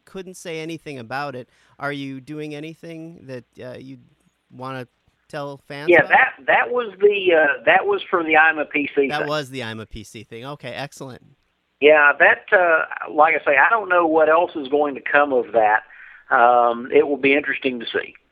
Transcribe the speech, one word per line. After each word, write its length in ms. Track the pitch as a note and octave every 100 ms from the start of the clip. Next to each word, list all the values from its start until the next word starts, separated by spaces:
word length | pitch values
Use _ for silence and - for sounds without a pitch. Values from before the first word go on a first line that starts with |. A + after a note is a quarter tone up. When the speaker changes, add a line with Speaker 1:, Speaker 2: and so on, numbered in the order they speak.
Speaker 1:
couldn't 300 | _ F#3+ F#3 F#3
say 240 | F#3 D#3+
anything 380 | D#3+ D#3+ D#3+ C3+
about 360 | A2+ B2+ D3
it. 140 | B2+ - _ _ -
Are 140 | C#3+
you 280 | C#3+ C#3 C3+
doing 320 | B2+ D3+ D3+
anything 720 | D3 D#3+ D#3+ E3 E3 E3 E3 C3
that, 180 | B2+ - -
uh, 140 | B2 A#2
you 200 | C3 B2+ B2 _ _ _ _
wanna 360 | B2+ C3 C3 B2 _ _ _ _
tell 300 | D3+ C#3+ C#3 -
fans 240 | C#3+ D#3
Speaker 2:
Yeah, 100 | E3+
Speaker 1:
about? 100 | C#3
Speaker 2:
that, 220 | F3+ - - C3+
that 240 | G3 A#3
was 240 | B3 A3+ F#3
the, 340 | G#3 G3+ F#3
uh, 280 | D#3+ D3+ B2+
that 220 | D3+ F3+ F#3+
was 140 | G3+ -
for 140 | F#3
the 120 | D#3+ D#3
I'm 220 | D#3+ D#3
a 60 |
P 240 | C#3+ D3+ C#3
C 140 | - C3+
Speaker 1:
That 120 | D3
Speaker 2:
thing. 80 | D3
Speaker 1:
was 220 | D3+ C3
the 120 | C3
I'm 180 | A2+ A2
a 60 | G#2+
P 180 | A2+
C 200 | G2+ A2+
thing. 220 | G2+ A2+ C3
Okay, 260 | D3 B2+
excellent. 500 | A#2+ C#3 - C3+ A2+ _ _ _ _ _ -
Speaker 2:
Yeah, 300 | C#3+ D3+ D3 C#3
that, 280 | F3+ A#3 -
uh, 360 | G#3 F3 D#3+ - - -
like 220 | D3+ D#3 D3+
I 60 |
say, 140 | D#3+ C#3
I 100 | D3
don't 220 | A#3 F#3+
know 160 | F3+ E3+
what 240 | D#3+ D#3
else 220 | D#3+ F3+ E3
is 120 | C3
going 260 | C#3+ D3
to 80 | B2+
come 320 | - C#3+ D3
of 180 | B2+ G#2+
that. 300 | A2+ G#2+ G#2+ - - - - -
Um, 540 | C3+ A#2+ B2 A#2+ A#2 A#2+
it 160 | C#3+ D#3
will 120 | C3+
be 160 | C#3
interesting 440 | C#3+ C#3+ - C#3 B2
to 40 | A2+
see. 280 | G2 - - _